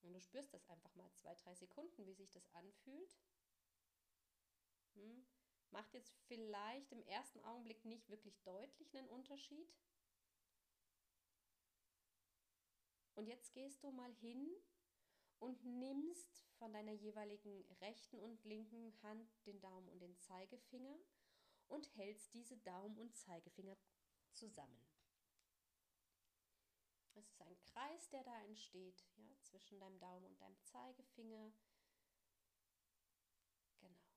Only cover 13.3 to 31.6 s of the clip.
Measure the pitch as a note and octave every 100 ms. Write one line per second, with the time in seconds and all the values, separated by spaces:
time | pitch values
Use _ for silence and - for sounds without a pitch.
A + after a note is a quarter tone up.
13.3 | A#3+ - B3+ C4+ C#4 C#4+ C4 B3 A3+ A3+
14.3 | B3 D4 F#4 - - _ _ - - -
15.3 | - B3 B3+ B3 B3 C4 C#4 D#4 F4 -
16.3 | - - - A3+ G#3+ G#3+ G#3+ G#3+ G#3+ G#3
17.3 | G#3 G#3 G3+ - F#3 G3 A3+ - F3+ G#3+
18.3 | A3+ G#3+ G#3+ A3 A#3 A3+ G#3+ G#3+ G#3+ A3+
19.3 | - - G3+ F#3+ F#3 F3+ F3 F3 F3+ -
20.3 | F#3 F#3+ B3 - B3+ B3+ D4+ G4+ - -
21.3 | - - - - D#4 D4 A3 G3+ G#3+ -
22.3 | A#3 A#3 A#3+ G3 F3+ G3+ G#3+ A#3 - -
23.3 | E3+ E3+ - F#3+ G3 - _ _ - -
24.3 | - A3 - C#3 - - - - _ _
25.3 | - _ _ _ _ _ _ _ _ _
26.3 | _ _ _ _ _ _ _ _ G#3 G#3+
27.3 | - E3 F3 - A#3 C#4 E4 - C#4 B3+
28.3 | A#3 G#3 G#3+ - F#3 F#3 F#3 - - A3
29.3 | C4+ - F#3+ - G3 F#3+ F#3 F3+ F3+ F#3
30.3 | F#3 G3 F#3+ - B3 B3+ B3+ B3 - A3+
31.3 | A3 G#3+ G#3+